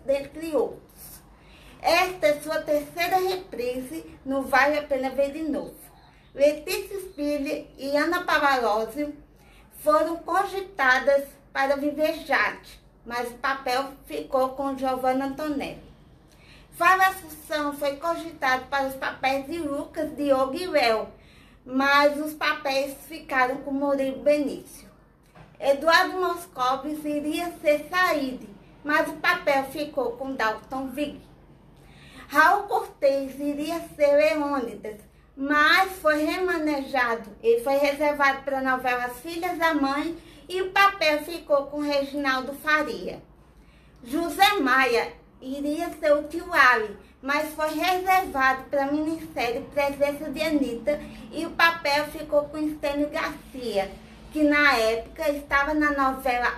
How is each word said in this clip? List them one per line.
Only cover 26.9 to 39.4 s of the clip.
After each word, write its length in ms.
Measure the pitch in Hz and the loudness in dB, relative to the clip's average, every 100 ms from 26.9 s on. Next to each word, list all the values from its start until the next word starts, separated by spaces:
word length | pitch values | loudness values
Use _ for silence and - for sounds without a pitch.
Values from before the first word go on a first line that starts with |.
| 302 | -6
iria 480 | 302 294 294 330 349 339 | -4 -4 -2 -4 -6 -2
ser 280 | 311 294 - | 0 0 0
Said, 580 | 359 359 302 262 254 - - - - | 0 2 2 -2 -6 -14 -20 -20 -14
mas 240 | 285 302 302 | 0 2 2
o 60 | |
papel 500 | - 349 349 302 277 | 0 0 0 2 0
ficou 480 | 269 320 294 - 233 | 0 -6 -6 -4 -4
com 240 | - 269 269 | -4 -8 -2
Dalton 500 | 226 214 - 262 269 | -2 -2 -8 -8 -8
Vig. 300 | 294 294 - - - - - - - - - - - - | -6 -6 -8 -20 -20 -20 -20 -20 -20 -20 -20 -20 -20 -2
Raul 400 | - - 403 403 | 4 6 4 0
Cortez 680 | - 392 - 277 277 269 269 | -4 -4 0 2 2 -2 -6
iria 400 | 294 285 311 330 320 - | -4 -4 -4 -4 -6 0
ser 160 | 285 | 4
Leônidas, 960 | 285 302 311 285 269 233 208 220 214 - _ _ - | 6 4 2 0 -2 -4 -8 -12 -14 -18 _ _ -8
mas 500 | 277 294 302 349 381 - | 0 4 6 6 4 2
foi 200 | 311 302 | 2 2
remanejado 1080 | 311 359 370 339 302 277 269 262 240 226 - - | 0 0 0 0 0 -2 -2 0 0 -2 -6 -2
e 180 | 226 233 | 2 2
foi 160 | 269 277 | 2 2
reservado 640 | 285 285 302 294 277 269 | 2 2 0 2 2 0
pra 180 | - 269 | -4 -2
novela 480 | 262 254 254 247 247 | 0 0 0 -2 -4
Filhas 480 | 247 330 339 | -8 -10 -6